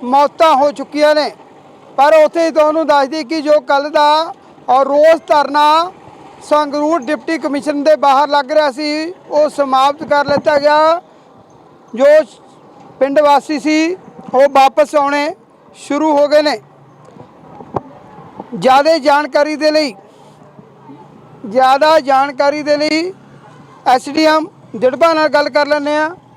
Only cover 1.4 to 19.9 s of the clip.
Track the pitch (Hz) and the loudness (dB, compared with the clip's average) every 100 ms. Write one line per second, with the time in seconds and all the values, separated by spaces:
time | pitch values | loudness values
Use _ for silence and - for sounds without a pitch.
1.4 | - - - - - - 285 311 302 339 | -20 -20 -20 -20 -8 0 2 4 2 0
2.4 | 330 311 302 311 302 285 269 311 240 320 | -2 0 0 0 0 0 -2 -6 -8 -4
3.4 | 294 302 254 277 294 302 294 311 330 - | 0 0 0 -4 -2 0 2 0 -4 -12
4.4 | - - - 254 269 285 320 330 - 302 | -20 -10 -2 0 0 2 2 2 0 0
5.4 | 277 294 302 320 359 - - - - - | 0 0 2 2 -2 -10 -20 -20 -20 -20
6.4 | - 302 285 294 302 339 240 302 330 320 | -2 -2 -2 -2 -2 -2 -4 -6 -4 -6
7.4 | 294 277 277 294 294 302 277 269 294 285 | -4 -6 -6 -2 0 2 2 2 2 -2
8.4 | 262 302 294 240 294 302 330 370 - 302 | 0 0 -2 -4 -6 -6 -8 -12 -4 -2
9.4 | 302 277 269 262 277 294 302 285 277 285 | 0 -2 -2 0 0 -2 -2 -2 0 -2
10.4 | 311 285 294 302 311 339 - _ _ - | 0 0 2 2 2 0 -6 _ _ -20
11.4 | _ _ _ - - 226 277 311 285 - | _ _ _ -20 -12 0 4 4 2 -8
12.4 | - - - - - - 262 285 294 285 | -20 -20 -20 -20 -20 -4 -2 2 2 2
13.4 | - 294 285 311 330 370 - - - 262 | 0 -4 -2 0 -2 -6 -14 -20 -4 0
14.4 | 285 269 269 302 294 302 277 285 294 381 | 2 4 2 2 0 -2 -2 -2 -4 -8
15.4 | _ _ _ - - 285 311 285 294 302 | _ _ _ -18 -6 -2 0 0 2 2
16.4 | 294 226 - _ - - - - - - | 0 -4 -10 _ -20 -20 -20 -20 -20 -20
17.4 | - - - - 269 - - - - - | -20 -20 -14 -14 -14 -18 -20 -20 -20 -20
18.4 | - 226 233 269 302 330 277 285 294 294 | -14 -2 2 2 2 0 0 0 0 -2
19.4 | 302 294 302 311 285 | -2 -2 0 0 -2